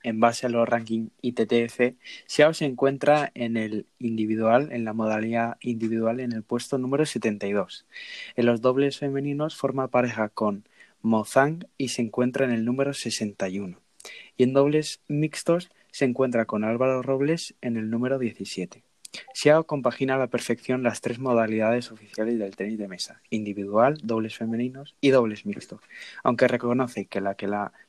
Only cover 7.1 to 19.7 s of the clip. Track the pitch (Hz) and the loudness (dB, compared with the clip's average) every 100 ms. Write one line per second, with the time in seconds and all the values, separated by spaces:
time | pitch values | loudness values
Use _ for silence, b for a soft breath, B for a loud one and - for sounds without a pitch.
7.1 | 117 110 104 101 101 90 - _ B B | 0 -2 -2 -2 -2 -2 -8 _ B B
8.1 | B B - 117 117 127 127 143 135 139 | B B 0 2 4 2 2 0 0 -4
9.1 | 139 143 143 156 - 131 131 127 123 123 | -2 -2 -2 -4 -2 -4 -2 0 0 0
10.1 | 113 107 - 107 101 - b b b 113 | -2 -4 0 -2 -2 -10 b b b 0
11.1 | 110 107 135 139 165 - _ 127 - 117 | 0 2 2 2 0 -12 _ -4 -2 -2
12.1 | - 123 131 131 117 113 131 139 139 120 | 0 0 2 0 0 0 0 -2 -2 -6
13.1 | - 107 101 95 98 95 87 _ _ B | -4 -6 -4 -4 -4 -8 -12 _ _ B
14.1 | B B - 127 135 143 151 151 - - | B B 2 4 6 4 2 -2 -10 -4
15.1 | 147 156 - - 170 - _ _ - 135 | -2 -2 -2 0 0 -2 _ _ -2 0
16.1 | 123 131 120 110 107 110 117 131 131 127 | 2 2 2 0 -2 0 0 2 0 0
17.1 | 135 143 165 - - 123 113 110 117 127 | 0 0 0 -4 -8 -4 -4 -2 -2 0
18.1 | 135 120 104 98 - 90 - _ _ - | 0 -2 -4 -10 -8 -8 -10 _ _ -18
19.1 | B B - 147 156 160 | B B 2 6 6 4